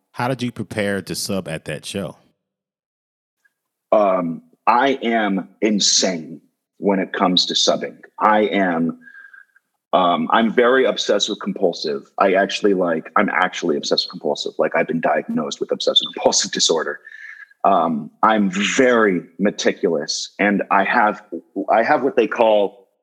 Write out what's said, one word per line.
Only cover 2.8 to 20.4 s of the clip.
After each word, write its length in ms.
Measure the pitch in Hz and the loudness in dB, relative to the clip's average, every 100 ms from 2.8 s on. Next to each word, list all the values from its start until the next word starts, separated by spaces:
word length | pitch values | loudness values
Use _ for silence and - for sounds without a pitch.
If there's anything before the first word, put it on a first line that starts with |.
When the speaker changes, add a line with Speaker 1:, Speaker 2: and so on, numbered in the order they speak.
| _ _ _ _ _ _ _ _ _ _ _ | _ _ _ _ _ _ _ _ _ _ _
Speaker 2:
Um, 500 | 110 101 92 85 80 - _ - | 2 2 0 -4 -8 -14 _ 0
I 340 | 120 135 131 | 2 2 0
am 480 | 117 113 104 95 - _ | -2 -2 0 -2 -6 _
insane 800 | 107 104 - - 101 87 78 78 _ _ _ _ | -2 0 0 0 0 -4 -10 -16 _ _ _ _
when 220 | 95 95 | -2 -2
it 140 | 90 | -2
comes 320 | - 95 90 - | 0 0 2 0
to 60 | |
subbing. 460 | - - - 170 - - - | 0 0 -2 -4 -12 -20 0
I 220 | 107 107 | 2 4
am, 580 | 107 101 92 85 82 - - - - - - _ _ _ _ | 2 2 0 0 -2 -4 -16 -20 -20 -20 -20 _ _ _ _
um, 360 | 87 90 87 120 | 0 2 0 2
I'm 200 | 113 113 | 2 2
very 340 | 90 120 131 123 | 4 4 4 2
obsessive 520 | 101 - 104 104 101 | 0 0 0 0 -4
compulsive. 680 | - 90 95 87 78 71 - - | -6 -2 -2 -2 -6 -6 -8 0
I 140 | 98 | 2
actually, 400 | 92 98 - 107 | 4 2 0 0
like, 380 | 95 87 80 - - | 2 0 -2 -2 0
I'm 140 | 107 | 0
actually 480 | - 92 - 85 71 | 0 0 -2 -4 -2
obsessive 320 | - - - | -2 -2 -2
compulsive. 440 | 87 80 73 80 - | -6 -6 -4 -6 -2
Like, 180 | 78 82 | 0 0
I've 120 | 82 | -2
been 140 | 80 | -2
diagnosed 580 | 80 78 73 135 73 - | 0 -2 -2 -4 -4 -6
with 120 | - | -6
obsessive 340 | - - - - | -2 2 2 0
compulsive 380 | - - - - | 2 2 2 -2
disorder. 480 | - - 82 71 73 - - - - - _ | -2 0 0 -2 -8 -14 -20 -20 -20 -20 _
Um, 480 | - 95 82 76 73 - | 2 2 2 -2 -6 0
I'm 300 | 107 110 101 | 2 4 2
very 720 | 90 101 90 127 120 107 90 - - | 0 -2 2 4 6 4 2 -4 -2
meticulous, 960 | 101 - 110 95 95 80 76 - - | -2 0 -2 0 -2 -2 -4 -8 -8
and 260 | - | -2